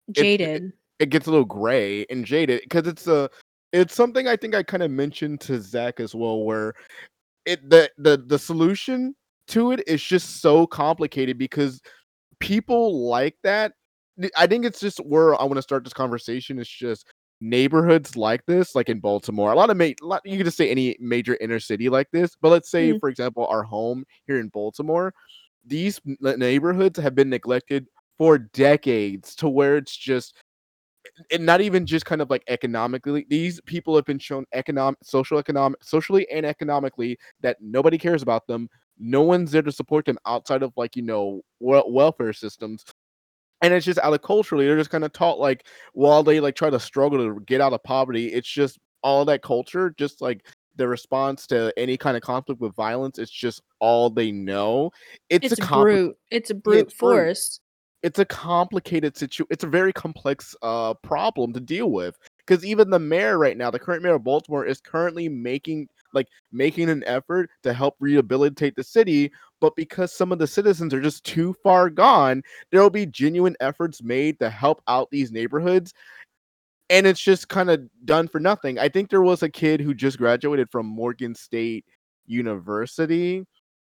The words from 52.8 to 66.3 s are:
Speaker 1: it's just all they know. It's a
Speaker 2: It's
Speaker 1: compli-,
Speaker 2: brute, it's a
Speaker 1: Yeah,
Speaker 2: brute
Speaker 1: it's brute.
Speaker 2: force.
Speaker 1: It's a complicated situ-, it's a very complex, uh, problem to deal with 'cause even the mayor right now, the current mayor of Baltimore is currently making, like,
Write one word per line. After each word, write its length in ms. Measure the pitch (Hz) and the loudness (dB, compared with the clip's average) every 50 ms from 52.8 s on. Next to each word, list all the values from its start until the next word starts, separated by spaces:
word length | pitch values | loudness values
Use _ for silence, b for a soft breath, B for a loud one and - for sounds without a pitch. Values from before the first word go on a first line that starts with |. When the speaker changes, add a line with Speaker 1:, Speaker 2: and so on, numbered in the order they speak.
| 107 110 117 127 135 131 - - | -6 -4 -4 -4 -6 -8 -8 -10
Speaker 1:
it's 120 | 113 - - | -12 -12 -10
just 300 | - 123 120 110 - _ _ _ - | -8 -8 -8 -8 -8 _ _ _ -2
all 300 | 110 113 117 117 120 120 | 2 2 4 4 4 2
they 220 | 110 120 117 110 104 | 0 0 -2 -2 -4
know. 580 | 101 98 98 98 101 101 107 117 131 151 175 - B B B B B B - | -6 -6 -6 -4 -2 -2 0 0 0 -2 -4 -6 B B B B B B 0
It's 220 | 170 175 - 254 233 | 0 0 2 0 -2
a 40 | |
Speaker 2:
It's 20 | 220 | -2
Speaker 1:
compli-, 400 | 190 180 - - 208 208 208 196 | -2 0 2 4 4 6 4 4
Speaker 2:
brute, 180 | 185 165 - _ _ - | 2 -2 -4 _ _ -8
it's 200 | 226 233 226 - | -6 -6 -6 -6
a 40 | 214 196 - | -8 -4 0
Speaker 1:
Yeah, 140 | 214 208 214 | 4 4 4
Speaker 2:
brute 20 | 202 | 4
Speaker 1:
it's 120 | 190 - | 2 -2
brute. 360 | - 240 240 240 202 170 165 190 | -2 2 4 4 4 2 0 -2
Speaker 2:
force. 280 | - - - - - _ _ _ _ _ _ _ _ - | -4 -6 -10 -10 -14 _ _ _ _ _ _ _ _ -6
Speaker 1:
It's 140 | 170 - - | -2 0 0
a 40 | 196 | 0
complicated 920 | - - - - 170 175 175 175 170 208 190 - - 175 160 156 147 - | -2 -4 -8 -6 -2 0 0 0 0 -2 -6 -6 -4 -2 -2 -2 -2 -4
situ-, 300 | - 147 131 - - 160 - | -6 -8 -8 -6 -6 -6 -4
it's 140 | - - - | -6 -6 -4
a 40 | 160 | 0
very 240 | 139 180 185 190 185 | 2 2 2 2 0
complex, 640 | - - 160 156 - - 139 139 - - - - - - | -2 -6 -12 -12 -8 -6 -4 -4 -6 -8 -16 -16 -10 -8
uh, 320 | 113 113 117 113 113 110 | -6 -4 -4 -4 -4 -6
problem 560 | - - 110 151 147 170 220 - 143 120 117 117 | -6 -8 -6 -4 -2 -2 -2 -2 -2 -4 -4 -6
to 60 | 127 | -8
deal 300 | 127 120 156 190 240 190 113 | -10 -8 -6 -4 -2 -2 -2
with 260 | 92 87 87 - _ b b b _ _ | -2 -4 -6 -10 _ b b b _ _
'cause 180 | - 185 175 170 | 0 0 2 2
even 260 | 202 214 208 214 190 | 2 4 4 4 6
the 80 | 190 170 | 4 2
mayor 380 | 160 151 160 180 208 220 202 165 | 2 0 0 0 2 2 2 2
right 180 | 151 131 - 117 | 2 2 2 0
now, 120 | 123 120 | -4 -4
the 80 | 117 123 | -6 -6
current 220 | - - 175 160 175 | -6 -6 -6 -2 0
mayor 100 | 180 165 | 0 0
of 80 | 135 110 | 2 0
Baltimore 420 | 123 139 156 - - 151 139 127 | 0 -2 -2 -2 -4 -6 -6 -4
is 140 | 98 135 - | -4 -6 -6
currently 480 | - - - 160 170 175 165 170 170 160 | -8 -8 -4 -4 -2 -2 -4 -4 -6 -6
making, 580 | 143 123 117 123 131 139 - 160 160 151 143 - _ _ _ _ - | -6 -8 -6 -6 -6 -6 -6 -8 -8 -8 -8 -12 _ _ _ _ -4
like, 140 | 135 131 - | -4 -4 -4